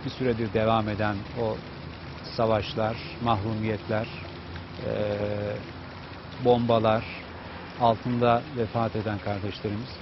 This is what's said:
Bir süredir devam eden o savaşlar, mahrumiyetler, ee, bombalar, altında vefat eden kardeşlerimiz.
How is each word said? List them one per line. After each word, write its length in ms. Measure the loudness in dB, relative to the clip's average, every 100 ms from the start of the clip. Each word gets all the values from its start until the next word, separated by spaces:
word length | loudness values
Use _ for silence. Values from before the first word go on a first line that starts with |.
Bir 60 | -8
süredir 420 | -2 0 2 2
devam 360 | 2 4 4 2
eden 280 | 0 0 -2 -6 -2
o 140 | -2 -2 -8 -12 -12 -12 -12 -12 -8 0
savaşlar, 600 | 4 4 2 0 0 -2 -8 -4
mahrumiyetler, 800 | 0 2 0 -2 -2 -2 0 -2 -2 -8 -10 -12 -10 -12 -10 -8 -4
ee, 1600 | 0 0 0 -2 -2 -2 -4 -8 -10 -12 -12 -12 -12 -12 2
bombalar, 600 | 6 6 6 6 6 4 2 -10 -10 -12 -12 -12 -12 4
altında 600 | 4 4 2 4 6 6 2 -4
vefat 400 | 0 0 0 0
eden 220 | -2 -2
kardeşlerimiz. 720 | -2 -2 -4 -4 -4 -4 -6 -10